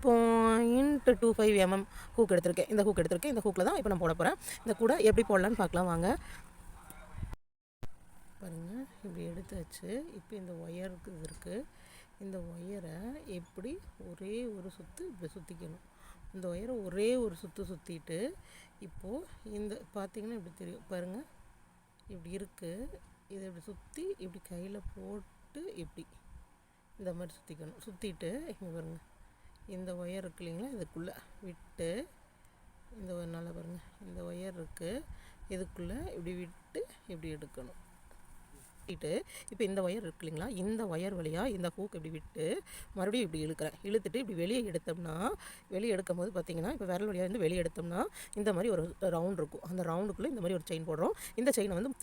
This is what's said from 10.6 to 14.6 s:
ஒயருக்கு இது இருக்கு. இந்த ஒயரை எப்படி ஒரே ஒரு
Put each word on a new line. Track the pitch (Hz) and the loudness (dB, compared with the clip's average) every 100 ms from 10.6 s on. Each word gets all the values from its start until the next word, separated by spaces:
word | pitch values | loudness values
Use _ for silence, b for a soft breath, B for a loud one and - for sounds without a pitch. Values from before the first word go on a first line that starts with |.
ஒயருக்கு | 170 170 190 180 - | -8 -8 -8 -10 -12
இது | 175 160 | -10 -10
இருக்கு. | 160 175 202 311 B B B B - | -10 -8 -6 -8 B B B B -12
இந்த | 196 190 170 | -8 -8 -8
ஒயரை | 170 180 202 170 160 220 294 - 180 | -10 -8 -8 -8 -8 -8 -10 -8 -10
எப்படி | 170 - 220 359 - - 185 | -10 -10 -8 -8 -12 -14 -14
ஒரே | 170 190 226 247 | -10 -6 -4 -4
ஒரு | 202 | -6